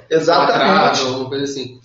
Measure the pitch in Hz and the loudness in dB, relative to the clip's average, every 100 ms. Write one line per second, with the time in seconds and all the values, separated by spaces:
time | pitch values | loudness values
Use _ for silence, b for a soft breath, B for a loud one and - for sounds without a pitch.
0 | - 160 147 170 185 - 135 - 143 135 | -2 0 2 2 2 2 2 4 2 0
1 | 131 131 131 139 139 135 123 - | -4 -4 -6 -6 -6 -8 -12 -14